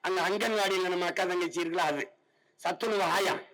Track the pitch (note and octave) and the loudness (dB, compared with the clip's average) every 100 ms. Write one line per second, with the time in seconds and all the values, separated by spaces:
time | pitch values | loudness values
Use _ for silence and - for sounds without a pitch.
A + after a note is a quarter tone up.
0 | F3 F#3 E3+ G3+ A3+ G#3+ G3 F#3+ F3+ F3 | -2 0 0 0 0 2 2 2 0 0
1 | F3 F3 F#3 F3+ E3+ E3+ E3 F3 D#3 D3 | -2 0 0 0 -2 -2 -2 0 0 0
2 | A2+ - _ _ _ _ E3+ - A3+ G#3 | -6 -12 _ _ _ _ -6 -2 0 2
3 | F3 F#3 F#3+ - - | 2 2 0 -2 -8